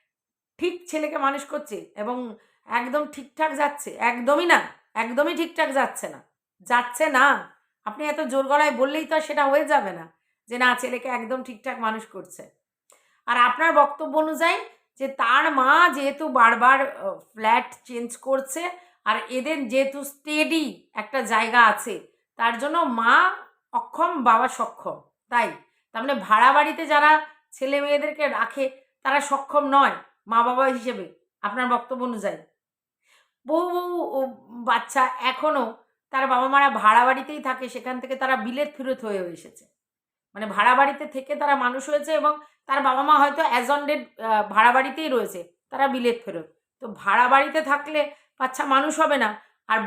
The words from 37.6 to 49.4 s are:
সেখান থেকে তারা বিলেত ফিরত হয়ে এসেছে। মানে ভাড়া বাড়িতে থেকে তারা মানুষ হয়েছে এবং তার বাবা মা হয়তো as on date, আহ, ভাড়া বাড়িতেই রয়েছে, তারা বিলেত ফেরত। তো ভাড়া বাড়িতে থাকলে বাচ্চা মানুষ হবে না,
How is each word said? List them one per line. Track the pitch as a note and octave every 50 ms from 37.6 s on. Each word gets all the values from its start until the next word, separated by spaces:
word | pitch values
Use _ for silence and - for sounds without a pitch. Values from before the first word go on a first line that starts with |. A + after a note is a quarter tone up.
| C4 A#3+
সেখান | - A#3+ G#3+ B3+ B3+ B3
থেকে | B3 B3+ C4+
তারা | C4 C4+ C4 C4
বিলেত | A3+ G#3+ A#3+ A#3+ C#4 D4 D4 D4
ফিরত | - C4 C4 C4 C4 A3+
হয়ে | G#3+ G3+ F#3+
এসেছে। | F3+ F3 E3 - - - _ - _ _ _ _ _ _ _ _ _ _ _ _ _ _ _
মানে | G3+ A3
ভাড়া | G#3 F#3 G#3 G#3 A#3+ B3+
বাড়িতে | C4 C#4 C#4 C#4 - D4+
থেকে | D4 - C4+ C4 - D4
তারা | C#4 D4 D4 C#4
মানুষ | C4 B3 B3 B3+ C4+ C4 D4+
হয়েছে | D4 D4 C#4+ D4+
এবং | D#4 D4 C#4 D4+ D4+ D4 - _ _ _ _
তার | - C4+ C#4+
বাবা | C4 C4 B3+ C4+
মা | C#4+ D4+ D4+ C#4+
হয়তো | C#4+ C#4+ C#4+ D4+
as | D#4+ C#4+ C#4+ C4+ A#3+ B3
on | C#4+ D4 D4
date, | C#4 D4+ C#4+ B3 - _ -
আহ, | A3 A3+ A3 G#3+ G#3 G3
ভাড়া | G3+ G#3 A3+ A#3+
বাড়িতেই | B3 C4 C4 C#4 C4 D#4+ D#4+ D4+
রয়েছে, | C4 A#3 G#3 F#3 - F3+ E3+ - _ _ _ _
তারা | C4+ C4 C#4 C4+
বিলেত | B3 B3+ A#3+ A#3+ A#3 A#3 -
ফেরত। | G3+ E3+ E3 D#3+ - _ _ _ _ _ _
তো | C4 A3
ভাড়া | G3 - - G3+ G3 A3+ B3 B3
বাড়িতে | C4+ C#4 C#4+ D4+ - D#4
থাকলে | - C4+ C#4+ C#4+ C#4+ D4+ D#4 D4+ D4 D4 - _ _ _ _ -
বাচ্চা | C4 B3+ - - C#4+
মানুষ | C#4 C4+ C4+ C#4+ D#4 D4+ D#4
হবে | D#4+ D4+ D4
না, | C4 A3+ G#3 G#3+ -